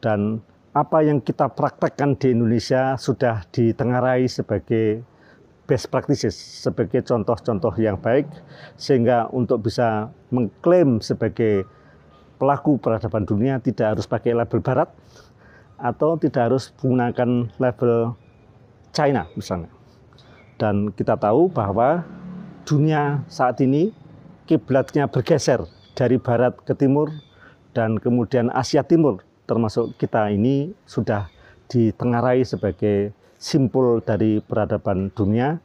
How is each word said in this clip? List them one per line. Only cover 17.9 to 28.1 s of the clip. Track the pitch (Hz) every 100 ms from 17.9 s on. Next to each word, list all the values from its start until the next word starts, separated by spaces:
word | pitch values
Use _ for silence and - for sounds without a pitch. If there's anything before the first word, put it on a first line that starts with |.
| 117 117 117 - _ - - - _ -
China | - 147 131 80
misalnya. | - - 92 82 - - - - - - - -
Dan | - 110 101 104
kita | 98 - 113
tahu | 104 120 185
bahwa | 135 101 101 127 175 165 - - - - -
dunia | - 151 151 156 143 143 123
saat | - 127 123
ini | 131 139 190 - - - - - -
kiblatnya | 160 - 131 127 - 143
bergeser | - - 160 - 120 85 - - -
dari | 127
barat | 127 - 117 127 -
ke | - 131
timur, | 135 143 156 156 - - - - _
dan | - 113 110
kemudian | 123